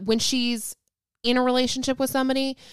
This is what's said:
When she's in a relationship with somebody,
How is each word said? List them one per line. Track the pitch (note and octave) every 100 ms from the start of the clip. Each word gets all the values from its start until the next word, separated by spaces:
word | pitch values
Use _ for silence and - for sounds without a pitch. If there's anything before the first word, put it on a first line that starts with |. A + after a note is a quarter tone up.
When | F#3+ A3
she's | - C4 A#3+ A#3 - - _ _ _ _
in | A#3 B3+
a |
relationship | B3+ B3+ B3+ C4 C4 C4
with | C4+
somebody, | C4+ C4 C4+ C4+ C4 -